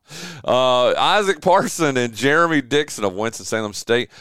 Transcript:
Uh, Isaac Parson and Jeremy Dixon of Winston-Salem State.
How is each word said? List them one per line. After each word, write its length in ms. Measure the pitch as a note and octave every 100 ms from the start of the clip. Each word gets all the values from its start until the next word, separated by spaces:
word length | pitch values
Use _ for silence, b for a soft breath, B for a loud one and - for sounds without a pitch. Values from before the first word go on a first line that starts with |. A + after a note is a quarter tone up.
| - E3 F3 D#3
Uh, 520 | - B2 B2+ B2 B2 D2+
Isaac 420 | C#3+ G3+ G3 D3+
Parson 560 | F#3+ F#3+ - - D3+ B2+
and 200 | A#2+ A2
Jeremy 480 | C3+ D#3 E3+ D3+
Dixon 400 | A#2+ C#3+ D3 -
of 100 | G2+
Winston-Salem 600 | F#2 A2+ - F#2+ A2 G#2+
State. 360 | G2 - A#2+ - B